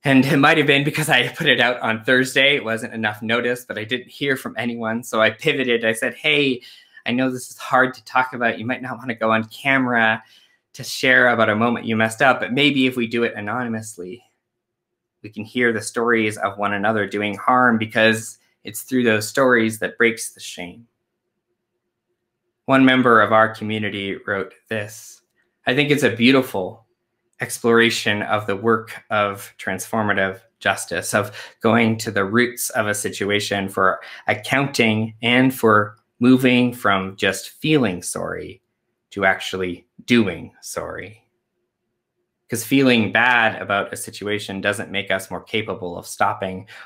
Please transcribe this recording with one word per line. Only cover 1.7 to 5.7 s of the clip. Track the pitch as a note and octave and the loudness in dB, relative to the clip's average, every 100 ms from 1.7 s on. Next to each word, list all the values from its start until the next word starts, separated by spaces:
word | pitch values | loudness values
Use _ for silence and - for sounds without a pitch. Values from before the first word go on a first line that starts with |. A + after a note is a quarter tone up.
| B2 | 0
on | A2+ A2 | -4 -4
Thursday, | A2+ B2+ C3 C#3 C3+ C#3+ | 0 2 2 2 2 2
it | |
wasn't | A2 A2+ A#2 | -2 -6 -6
enough | A2+ A2 G#2+ | -4 -4 -4
notice, | A2 A#2 B2 B2 - | -2 -2 -2 -6 -8
but | G2+ | -10
I | |
didn't | A2 B2+ - | -6 -6 -8
hear | - C#3+ C3 | -6 -4 -4
from | A#2+ G#2+ | -6 -6
anyone. | A#2+ A#2 A2+ A2+ | -6 -4 -6 -6
So | B2 A2+ | -4 2
I | A2 | 2
pivoted. | G#2+ D#3 C#3 B2+ | 2 -2 -2 0